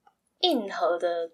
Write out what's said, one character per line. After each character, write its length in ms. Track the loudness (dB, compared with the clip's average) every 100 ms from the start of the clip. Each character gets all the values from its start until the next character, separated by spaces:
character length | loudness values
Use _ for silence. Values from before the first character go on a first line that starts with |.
| _ _ _ _
硬 340 | 2 2 -2
核 240 | -2 0 0
的 320 | -2 -4 -2